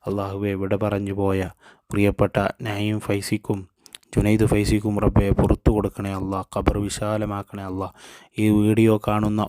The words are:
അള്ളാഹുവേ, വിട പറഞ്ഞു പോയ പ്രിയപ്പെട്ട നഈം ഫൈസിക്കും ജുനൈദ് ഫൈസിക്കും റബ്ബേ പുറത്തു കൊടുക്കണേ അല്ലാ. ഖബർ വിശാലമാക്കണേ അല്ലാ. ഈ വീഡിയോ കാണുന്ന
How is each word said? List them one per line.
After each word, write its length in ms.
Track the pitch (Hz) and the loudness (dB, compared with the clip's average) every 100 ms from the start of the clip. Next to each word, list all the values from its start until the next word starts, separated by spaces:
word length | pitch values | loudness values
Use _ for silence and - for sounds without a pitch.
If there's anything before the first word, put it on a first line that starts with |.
അള്ളാഹുവേ, 500 | - 101 98 98 101 | -6 -6 -6 -4 -4
വിട 220 | 95 95 101 | -4 -2 -2
പറഞ്ഞു 380 | 104 101 101 | 0 -2 -2
പോയ 360 | 98 98 95 90 - - _ _ | -2 0 0 -4 -10 -20 _ _
പ്രിയപ്പെട്ട 480 | 98 101 95 101 - 98 - | 2 2 4 0 2 -2 -4
നഈം 380 | 113 101 104 107 | -8 -4 -2 -4
ഫൈസിക്കും 680 | - 101 - 107 - 98 95 _ - - _ | -2 -4 -2 -4 -4 -6 -6 _ -20 -20 _
ജുനൈദ് 340 | - 104 107 107 | 0 2 4 4
ഫൈസിക്കും 540 | 107 104 110 107 101 | 2 2 0 0 0
റബ്ബേ 300 | 101 - 101 | 2 2 2
പുറത്തു 420 | 98 - - - | 2 2 2 2
കൊടുക്കണേ 420 | 107 98 - 98 | 2 -2 -4 -6
അല്ലാ. 300 | 95 95 95 92 | -6 -4 -6 -6
ഖബർ 300 | - 95 104 | 0 0 0
വിശാലമാക്കണേ 880 | 101 - 107 107 104 101 98 101 | -4 -4 -4 -2 -4 -6 -10 -12
അല്ലാ. 280 | 95 95 92 - - - _ - | -8 -6 -8 -10 -20 -20 _ 0
ഈ 120 | 107 | 2
വീഡിയോ 480 | 104 104 107 113 107 | 4 4 4 4 4
കാണുന്ന 500 | - 107 107 104 | 0 -2 0 -2